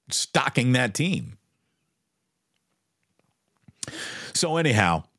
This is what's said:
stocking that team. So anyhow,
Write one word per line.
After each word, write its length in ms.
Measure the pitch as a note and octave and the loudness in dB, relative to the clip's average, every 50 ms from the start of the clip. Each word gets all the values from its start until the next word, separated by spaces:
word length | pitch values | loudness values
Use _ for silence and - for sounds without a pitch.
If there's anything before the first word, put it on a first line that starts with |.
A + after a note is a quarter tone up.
| _ - | _ -8
stocking 640 | - - - - - D3+ C#3 - - C#3 A#2+ B2+ B2+ | -6 -6 -6 -2 -2 0 0 0 0 0 2 4 4
that 200 | B2+ B2+ A2+ F#2+ | 2 2 0 0
team. 460 | - D3+ F#3 F3 C#3+ A2 A2 - - _ _ _ _ _ _ _ _ _ _ _ _ _ _ _ _ _ _ _ _ _ _ _ _ _ _ _ _ _ _ _ _ _ _ _ _ _ _ _ _ _ _ _ _ _ - _ _ - - - - - - - - - - - | -2 -2 -2 -2 -4 -6 -10 -14 -20 _ _ _ _ _ _ _ _ _ _ _ _ _ _ _ _ _ _ _ _ _ _ _ _ _ _ _ _ _ _ _ _ _ _ _ _ _ _ _ _ _ _ _ _ _ -20 _ _ -16 -14 -12 -12 -12 -12 -12 -14 -16 -8 -4
So 240 | - - D#3+ D#3 E3 | -4 -2 0 0 2
anyhow, 460 | D#3+ D3 A#2 G#2+ G2 F2 E2+ E2 - - _ | 2 4 4 4 4 4 2 0 -2 -6 _